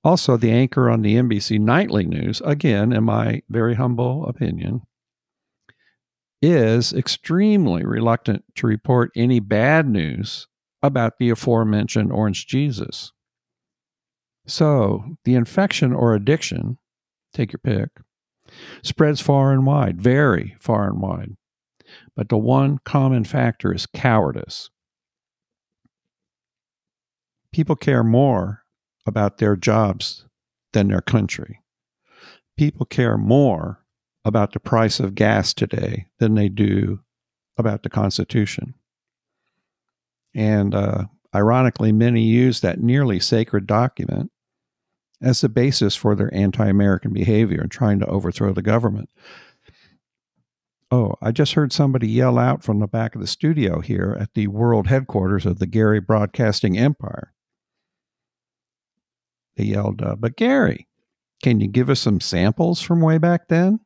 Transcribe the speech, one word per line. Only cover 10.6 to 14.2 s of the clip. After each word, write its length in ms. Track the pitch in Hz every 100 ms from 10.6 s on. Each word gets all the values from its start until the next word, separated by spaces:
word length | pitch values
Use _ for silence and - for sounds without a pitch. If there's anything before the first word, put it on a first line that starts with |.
| _ _
about 360 | 143 135 113 _
the 100 | 120
aforementioned 840 | 117 - 113 110 104 104 113 101
Orange 360 | - 107 95 -
Jesus. 680 | 131 147 107 - - - _ _ _ _ _ _ _ _ _ _ _